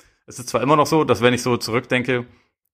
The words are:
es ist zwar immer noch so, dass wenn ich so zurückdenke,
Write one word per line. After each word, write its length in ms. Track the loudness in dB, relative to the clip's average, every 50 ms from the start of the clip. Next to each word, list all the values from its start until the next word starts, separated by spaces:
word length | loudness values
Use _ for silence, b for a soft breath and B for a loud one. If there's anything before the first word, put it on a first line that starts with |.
| b b b b b
es 100 | -18 -16
ist 120 | -14 -8 -6
zwar 120 | -4 -2
immer 140 | 0 2 2
noch 100 | 2 2
so, 160 | 2 2 2 2
dass 180 | 2 2 2
wenn 120 | 2 2 2
ich 80 | 2
so 160 | 0 -2 -2
zurückdenke, 680 | -2 -2 -4 -4 -4 -2 -2 -2 -2 0 -2 -2 -2 -4 -8 b b b b _ _ _ _